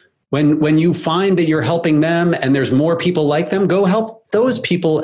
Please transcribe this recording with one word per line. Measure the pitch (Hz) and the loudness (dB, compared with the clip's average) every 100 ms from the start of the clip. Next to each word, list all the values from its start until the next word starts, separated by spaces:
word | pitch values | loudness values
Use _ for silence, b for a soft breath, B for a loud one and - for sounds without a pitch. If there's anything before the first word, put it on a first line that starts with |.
| B _ _ | B _ _
When, | 135 147 151 | 0 0 2
when | 151 156 | 2 2
you | 170 | 2
find | 160 - 165 196 180 | 0 -2 0 0 0
that | 160 | 0
you're | 156 | 0
helping | 120 170 170 151 | 0 -2 0 0
them | 160 170 175 | 2 0 0
and | 165 131 139 | 0 0 0
there's | 120 | 2
more | 127 156 165 | 0 0 0
people | 170 175 147 | 0 0 0
like | 147 180 | 0 -2
them, | 190 196 | -2 0
go | 185 | 2
help | 196 214 220 - _ | 2 0 -2 -10 _
those | 202 254 233 | 0 0 -2
people | - 180 170 156 | -4 -2 0 0